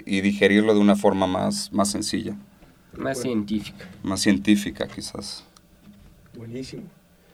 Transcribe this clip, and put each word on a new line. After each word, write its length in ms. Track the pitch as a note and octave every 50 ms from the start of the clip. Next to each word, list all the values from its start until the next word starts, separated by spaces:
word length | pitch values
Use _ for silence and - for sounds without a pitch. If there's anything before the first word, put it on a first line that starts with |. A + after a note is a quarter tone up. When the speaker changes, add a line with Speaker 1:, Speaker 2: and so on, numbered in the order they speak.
| -
Speaker 1:
y 160 | - G2 F#2+
digerirlo 540 | F#2+ G2+ G2+ G2+ G#2 G2 G2+ G#2 G#2+ A2 G#2+
de 60 | G#2
una 160 | G#2 G#2 G2+
forma 300 | G2+ G2+ G#2 G2 F#2+ F#2+
más, 460 | F#2 F#2 F#2+ G2 G2+ G2+ - - - -
más 180 | G2+ G2 G2+
sencilla. 440 | - G#2 G#2+ - - G2 G2+ G2 G#2 - - - _ _ - - _ _ _ _ -
Speaker 2:
Más 260 | - - C3+ C3+ B2+
Speaker 3:
Bueno. 140 | A#2+ B2+ A#2+
Speaker 2:
científica. 560 | G#2+ G2+ G2+ A2 G#2 G#2 - - - - - - - -
Speaker 1:
Más 180 | F#2+ G2 F#2+
científica, 680 | - A2 G2 - - G#2+ G#2 G#2 - - - - - -
quizás. 560 | - - - - - - - - - - - _ _ - _ _ _ _ _ - - - - - - - - - -
Speaker 3:
Buenísimo. 460 | B2 A2+ A2+ A#2 B2+ C3 - - B2 - - - _ _ _ _ _ _ _